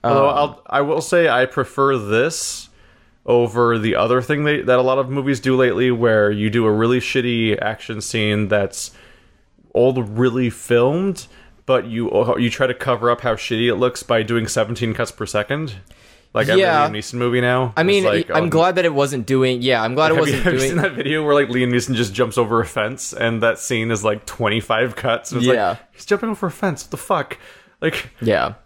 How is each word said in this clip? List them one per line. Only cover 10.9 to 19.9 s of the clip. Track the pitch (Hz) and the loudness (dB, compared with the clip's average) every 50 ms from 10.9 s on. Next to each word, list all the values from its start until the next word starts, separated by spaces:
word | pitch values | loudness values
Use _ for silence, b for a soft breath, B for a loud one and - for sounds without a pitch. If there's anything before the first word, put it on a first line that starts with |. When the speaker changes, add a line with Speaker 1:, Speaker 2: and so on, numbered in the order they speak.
| 147 175 190 196 180 - - b b b b b b b b | 2 0 -2 -2 -4 -6 -12 b b b b b b b b
Speaker 1:
but | - 131 - 92 | 0 0 0 0
you, | 117 113 113 117 104 - 101 117 113 - | -4 -6 -4 -4 0 2 2 2 2 0
you | - 120 113 | 0 0 -2
try | - - 139 | 0 0 -2
to | 127 127 | -2 -2
cover | - - 139 123 107 113 120 | -4 -2 -2 -2 0 2 0
up | 120 120 | 0 0
how | - 123 110 | 0 -4 -4
shitty | 104 - - 120 110 120 120 | -2 -4 -4 -2 0 0 0
it | 110 | 2
looks | 101 123 123 123 - - | 2 0 0 -2 -4 -4
by | - 123 110 110 | 0 0 0 0
doing | 107 117 117 110 | 0 -2 -2 -2
seventeen | 110 - 117 110 104 120 110 123 113 107 | -2 0 -2 -2 -2 -2 -4 -4 -4 -2
cuts | - 117 - | -4 -6 -6
per | - - 110 | -6 -10 -10
second. | - - 104 104 - 143 151 156 143 107 95 90 b b b b b b b b b _ | -4 -2 -4 -2 -2 -4 -6 -6 -10 -12 -14 -18 b b b b b b b b b _
Like | - 117 | -2 0
every | 143 180 190 | 2 4 4
Speaker 2:
Yeah. | 190 175 160 151 147 | 4 4 4 2 2
Speaker 1:
Liam | 156 - | 2 0
Neeson | 107 - - - | -6 -10 -8 -6
movie | 120 123 120 120 123 | -2 -2 0 2 2
now. | 123 123 123 127 131 120 104 | 2 2 2 2 0 -2 0
Speaker 2:
I | 156 | 0
Speaker 1:
It's | 165 | 2
Speaker 2:
mean, | 185 202 202 190 | 2 2 2 2
Speaker 1:
like, | - - 165 165 - | 2 0 0 -2 0
Speaker 2:
I'm | - 160 175 | 0 0 0
Speaker 1:
um, | 170 | 2
Speaker 2:
glad | 151 160 165 185 180 | 2 2 2 4 2
that | 185 180 | 2 0
it | 170 147 | 2 2
wasn't | 139 143 139 143 131 110 | 2 0 0 -2 -6 -2
doing, | - 135 131 131 127 127 120 | 0 0 2 2 2 0 0
yeah, | 123 131 127 117 110 | 0 0 2 2 0
I'm | 113 | 0